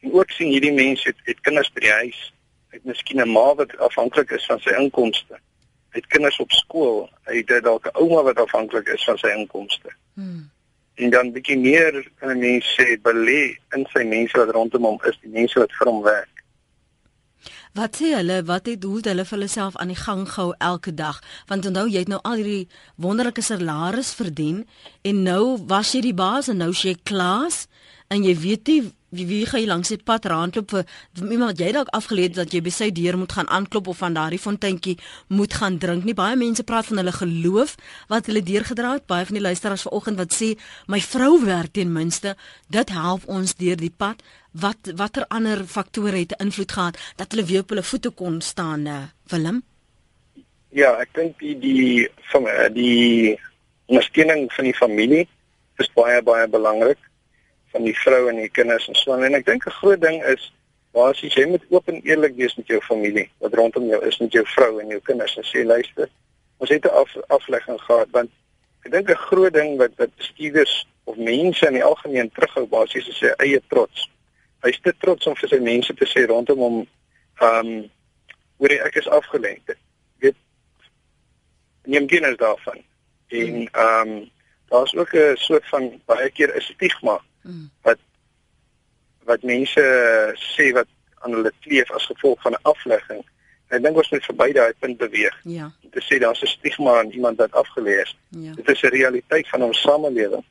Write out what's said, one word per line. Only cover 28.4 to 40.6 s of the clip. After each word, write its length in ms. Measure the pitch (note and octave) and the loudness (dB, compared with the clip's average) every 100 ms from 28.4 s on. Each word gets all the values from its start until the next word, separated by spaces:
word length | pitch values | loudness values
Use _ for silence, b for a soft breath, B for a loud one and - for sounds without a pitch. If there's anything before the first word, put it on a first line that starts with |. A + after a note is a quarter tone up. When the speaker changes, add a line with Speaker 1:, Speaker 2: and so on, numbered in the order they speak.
| E3+ G#3+ A#3+ | 0 -2 2
Speaker 2:
nie 80 | D#4 A3 _ _ F3 | 2 0 _ _ -10
wie, 100 | F3+ | -6
wie 200 | G#3 A#3 | -4 -2
gaan 160 | C4 | -2
jy 60 | A3 | -2
langs 220 | E3+ F3 | -2 -4
die 60 | G#3+ | -6
pad 240 | - A3+ G3+ | -2 -2 0
raanloop 440 | D#3+ E3+ G3+ G3+ | -2 -2 -4 -4
vir, 140 | G3 F3 B B F3 | -4 -6 B B -12
vir 140 | G3 | -4
iemand 200 | A#3 A#3+ | -2 -2
wat 100 | E3+ | -2
jy 100 | E3+ | -2
dalk 160 | B3+ C4 A3 | -2 -2 -4
afgeleer 340 | G#3+ G3+ F3+ | -4 -2 0
het 80 | F3 | -2
dat 140 | E3+ | -4
jy 80 | F3 | -4
by 80 | E3 | -4
sy 140 | F3 G#3+ | -4 -4
deur 240 | E3+ E3+ F3+ | -2 -2 -2
moet 140 | F#3 - | -4 -6
gaan 120 | E3+ | -2
aanklop 380 | F#3 G3 A3 F#3 | -2 -2 -6 -6
of 80 | F3 | -6
van 140 | F3+ E3 | -4 -4
daardie 240 | D#3 F3 | -4 -6
fonteintjie 540 | - G3+ G3+ F#3 F#3+ F3 B B B | -6 -4 -4 -4 -6 -8 B B B
moet 220 | F#3+ G3+ - | -2 0 -2
gaan 220 | G3+ F3+ | -2 -2
drink 240 | F3+ F3 F#3 | -2 -2 -4
nie. 100 | G3+ | -2
Baie 220 | F#3+ C4 | -2 0
mense 260 | A#3 A3+ A#3 | 0 -2 -2
praat 220 | A3+ A3 | -4 -2
van 100 | G#3+ | -4
hulle 120 | F#3 F3 | -4 -4
geloof 600 | F3+ E3 E3+ G3 D4 - B B B | -4 -2 0 2 0 -4 B B B
wat 180 | A3 - | -6 -2
hulle 120 | G#3+ F3 | -4 -2
deurgedra 500 | G3+ A#3 A#3+ A#3+ C#4 | -4 -4 -6 -4 -4
het. 100 | _ | _
Baie 180 | F3 F#3 | -4 -2
van 100 | G#3 | -4
die 60 | |
luisteraars 420 | G3 F3 G#3+ G3 - | -4 -4 -4 -6 -6
vanoggend 320 | G#3 - G3 | -6 -6 -6
wat 140 | F3+ | -4
sê, 200 | - A3 A3 | -2 -2 -4